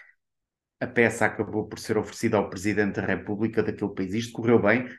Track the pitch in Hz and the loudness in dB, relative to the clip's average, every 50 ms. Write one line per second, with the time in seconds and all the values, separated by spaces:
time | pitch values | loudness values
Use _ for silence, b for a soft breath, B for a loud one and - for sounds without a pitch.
0 | b b b _ _ _ _ _ _ _ _ _ _ _ _ - 127 117 - 120 | b b b _ _ _ _ _ _ _ _ _ _ _ _ -10 -10 -2 2 4
1 | 117 110 113 - 107 104 - - 104 98 104 107 104 - 120 - - - 107 107 | 4 4 4 2 0 0 0 -2 -4 -4 -4 -4 -4 -4 -8 -8 -6 -2 -2 -2
2 | - - - - - 113 110 101 98 - - 95 90 107 104 104 104 101 87 107 | -2 -4 -4 -2 0 2 2 2 2 0 -4 -4 -2 0 2 2 0 0 0 -2
3 | 95 95 95 87 87 - 104 98 110 110 - 110 85 87 - - 104 101 - - | -2 -2 -2 -2 -2 -6 -4 -2 -2 0 0 0 0 0 -2 -2 -4 -4 -4 -4
4 | 95 90 98 113 117 - - - 110 113 117 110 104 101 113 127 127 B B | -4 -4 -4 -4 -6 -6 -6 -2 4 6 6 6 6 6 4 4 2 B B